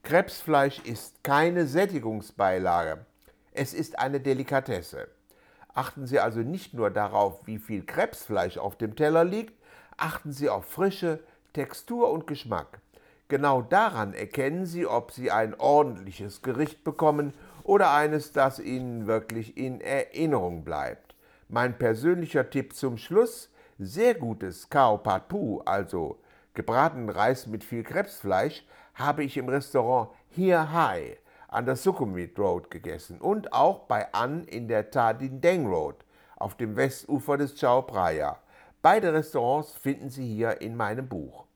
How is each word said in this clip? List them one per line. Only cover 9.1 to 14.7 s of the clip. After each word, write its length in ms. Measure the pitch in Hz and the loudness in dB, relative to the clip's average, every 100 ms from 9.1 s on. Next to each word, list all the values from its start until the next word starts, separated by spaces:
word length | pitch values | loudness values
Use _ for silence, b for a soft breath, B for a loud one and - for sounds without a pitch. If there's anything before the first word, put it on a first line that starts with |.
| 160 | 4
liegt, 300 | 175 208 220 _ B B B | 4 0 -8 _ B B B
achten 380 | - 156 - 147 | -6 -6 -6 -10
Sie 160 | 139 143 | -2 0
auf 160 | 101 | 0
Frische, 540 | - - 196 196 170 156 b b b | -4 0 0 0 -2 -4 b b b
Textur 580 | - 135 - - 240 240 | -8 -6 -10 -8 0 2
und 140 | 160 160 | 2 -4
Geschmack. 540 | 143 113 90 71 - _ b b b _ | -8 -4 -4 -4 -20 _ b b b _
Genau 340 | 139 147 175 | 2 4 2
daran 520 | 117 185 220 135 101 | 4 4 4 0 -4
erkennen 520 | - 107 - 135 170 | -6 -6 -2 -2 -2
Sie, 200 | 185 | -6